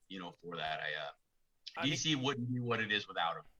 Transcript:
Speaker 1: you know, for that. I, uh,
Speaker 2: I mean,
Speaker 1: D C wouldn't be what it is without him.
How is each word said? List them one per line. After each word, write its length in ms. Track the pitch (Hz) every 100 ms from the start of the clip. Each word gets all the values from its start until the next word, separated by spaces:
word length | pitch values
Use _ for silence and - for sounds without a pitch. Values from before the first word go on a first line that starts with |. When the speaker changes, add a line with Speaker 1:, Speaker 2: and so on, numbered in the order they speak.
| -
Speaker 1:
you 100 | 95
know, 140 | 87 -
for 120 | 85 82
that. 220 | 78 73
I, 260 | 76 76 73
uh, 40 | - _ _ _ _ - -
Speaker 2:
I 60 |
mean, 80 | 143
Speaker 1:
D 40 | 165
C 180 | 160 143
wouldn't 360 | 127 135 123
be 60 | 127
what 200 | 120 113
it 120 | 107
is 160 | 104 101
without 300 | 90 85 80
him. 60 | - -